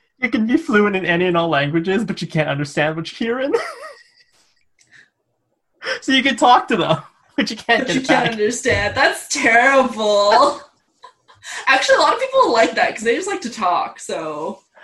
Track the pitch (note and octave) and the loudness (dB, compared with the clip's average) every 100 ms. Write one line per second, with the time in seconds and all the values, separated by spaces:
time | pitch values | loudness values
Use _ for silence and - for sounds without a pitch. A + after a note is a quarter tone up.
0 | _ - B3 A#3+ A3 D#4 E4 G#3 G#3 F#3+ | _ -8 -4 -2 0 0 2 2 2 0
1 | F3 E3+ F3+ E3+ E3+ C#3+ C#3+ E3 F3+ G3 | 0 0 2 2 0 0 0 -2 0 -2
2 | G3 - E3+ D#3+ D3 C#3+ C#3+ D#3+ D3+ D#3+ | -2 -6 -4 -2 -2 -2 -4 -2 -2 -4
3 | D#3+ - A#3 B3+ C#4 A#4 D#5+ C5 D5+ B4 | -8 -6 -4 -4 -2 -4 -4 -14 -18 -20
4 | _ _ _ _ _ _ _ _ _ - | _ _ _ _ _ _ _ _ _ -20
5 | _ _ _ _ _ _ _ _ - - | _ _ _ _ _ _ _ _ -10 -6
6 | - C4 C4+ A3 B3 F#4 - F#3 D3+ D#3+ | 0 0 0 2 4 4 2 -2 0 -2
7 | - _ _ - - A3 - A3+ - C4 | -4 _ _ -4 -4 -4 -2 0 0 -2
8 | - B3+ A#3 G#3+ G#3+ - A#3+ G3+ G#3 - | 2 0 0 -2 -2 -2 -2 0 -2 0
9 | G3+ - - D4 A#3+ A#3 C4+ C4+ B3 A3 | 0 -2 -6 0 4 4 6 4 2 0
10 | G#3 G3+ G#3 A#3+ D4 - - _ _ _ | 0 2 4 4 4 0 -14 _ _ _
11 | - _ _ _ - - - - - A4+ | -20 _ _ _ -16 -6 0 2 4 4
12 | D#4 - C5+ C5+ B3 A3+ A3 G#3+ F3 - | 2 0 0 2 2 4 2 2 -2 -2
13 | A3 C#4+ G4 F#4 A3+ A3+ F3+ D#3+ - - | -2 -2 -2 -6 -8 -4 -2 -2 -4 -10
14 | - F3 D#3 D3+ F3 - _ _ | -10 -8 -6 -8 -8 -10 _ _